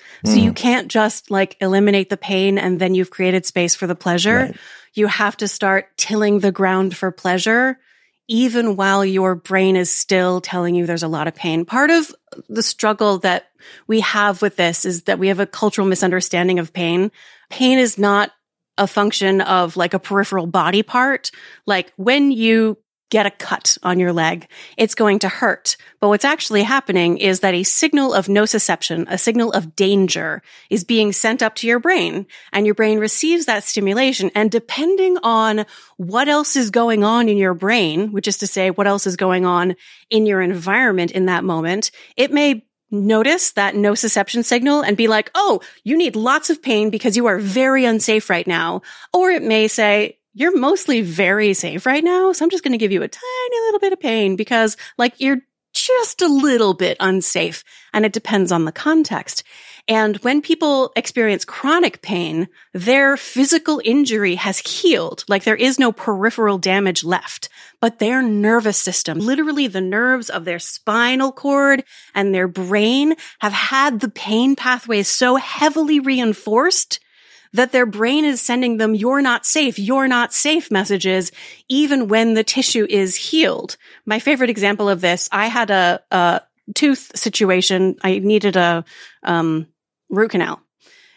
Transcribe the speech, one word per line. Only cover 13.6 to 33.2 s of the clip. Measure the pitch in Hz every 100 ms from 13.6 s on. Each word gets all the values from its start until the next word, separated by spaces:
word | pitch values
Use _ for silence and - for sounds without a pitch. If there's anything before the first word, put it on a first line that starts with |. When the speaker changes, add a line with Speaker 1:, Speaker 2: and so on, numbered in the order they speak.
| - - -
Speaker 1:
we | 220
have | 190 214 208 190
with | 208 -
this | 170 170 185
is | 170
that | - 185
we | 190
have | 190
a | 196
cultural | - 214 208 190
misunderstanding | 180 185 180 - 175 180 180
of | 165
pain. | 180 170 175 202 - - - -
Pain | - 254 262
is | 240 -
not | 202 202 202 _ _ _ _ -
a | 196
function | 208 202 - 196 190
of, | - 185 170 180
like, | 175 185
a |
peripheral | - 196 202 190 170
body | 180 160 202
part. | - 247 262 262 - - - - -
Like, | 190 - -
when | 208 285 285
you | 233 226 226 220 208 _ _ -
get | 214 196
a |
cut | - - 202 - -
on | 180 180
your | 180
leg, | 170 160 175 - - - -
it's | 220
going | - 214 196
to | 190
hurt. | - 220 - - - - -
But | 208
what's | 208
actually | 277 311 - 214
happening | 208 269 233 180 170 170
is | 196 185
that | 196 175
a |
signal | 190 - 311 294 269
of | 196 185
nociception, | 202 214 220 - 170 - 165 -
a | 190
signal | 233 233 226
of | 196 160 -
danger, | 196 196 185 160 165 151 - - -
is | 208
being | 175 226 208
sent | 196 226 247
up | 220 -
to | 233
your | 240
brain, | 330 370 170 160 196 - -
and | 202 208
your | 208
brain | 214 214
receives | 214 -